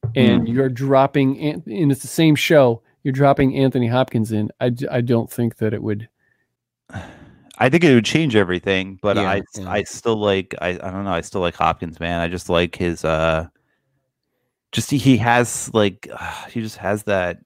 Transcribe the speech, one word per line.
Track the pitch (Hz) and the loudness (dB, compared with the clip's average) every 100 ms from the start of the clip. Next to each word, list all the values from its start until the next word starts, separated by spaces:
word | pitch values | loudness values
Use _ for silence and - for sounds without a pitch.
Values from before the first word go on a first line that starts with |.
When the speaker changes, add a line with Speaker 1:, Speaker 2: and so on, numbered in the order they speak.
| - | -4
Speaker 1:
and | - 123 120 113 | 2 4 4 0
Speaker 2:
Hmm. | |
Speaker 1:
you're | 120 135 | 0 -2
dropping | 120 135 135 135 147 135 139 | -2 2 4 4 2 0 0
An-, | 151 151 - | -4 -6 -8
and | 151 147 | -2 0
it's | 135 | 0
the | - | -4
same | - 160 147 | 2 4 4
show, | - 160 127 113 _ _ | 4 6 6 2 _ _
you're | 147 | -6
dropping | 131 139 143 135 131 | 2 2 4 2 2
Anthony | 135 127 117 | 0 2 0
Hopkins | 123 131 120 110 | 0 0 -2 -2
in. | 110 107 - | -2 -4 -2
I | 127 | -4
d-, | 120 139 | -2 -4
I | 135 | -4
don't | 120 117 107 | 0 0 0
think | - 117 - | -4 -4 -2
that | 110 | -4
it | 107 | -4
would. | 110 104 117 _ _ _ _ _ _ _ _ - - - - _ _ - | -4 -6 -8 _ _ _ _ _ _ _ _ -16 -16 -20 -20 _ _ 0
Speaker 2:
I | 120 | 2
think | 160 | 4
it | 143 | 6
would | 123 104 | 6 4
change | 156 160 107 | 0 2 2
everything, | 92 90 101 95 95 95 | 2 -2 0 -2 -2 -4
but | 104 95 | -2 0
Speaker 3:
Yeah, | 98 | 0
Speaker 2:
I, | 98 98 | -4 -6
Speaker 3:
yeah. | - 92 | -14 -6
Speaker 2:
I | 101 | -6
still | 98 - 117 110 | -6 -6 -4 0
like, | 104 98 92 - | 0 0 -2 -6
I, | 87 | -6
I | 90 92 | -6 -8
don't | 95 | -8
know, | 98 | -4
I | 85 | -4
still | - 104 | -4 -4
like | 87 | -4
Hopkins, | - 82 82 85 80 | 0 0 0 -8 -8
man. | 85 85 | -6 -4
I | 85 | -4
just | 87 - | -6 -2
like | 85 87 - | 0 0 -2
his, | 87 82 | -4 -2
uh, | 80 80 82 80 82 _ _ _ _ _ _ _ _ _ _ _ _ | -2 -2 0 -2 -4 _ _ _ _ _ _ _ _ _ _ _ _
just | - - | -8 -4
he, | 147 | 0
he | 135 123 | 4 4
has, | 117 120 120 - - | 4 2 2 -4 -2
like, | 113 104 92 - 57 92 | 0 0 -2 -18 -14 -12
<sighs> | - - | -14 -12
he | 117 | -10
just | 110 - | -10 -8
has | 95 104 | -6 -6
that | 107 98 90 87 | -2 -2 -2 -6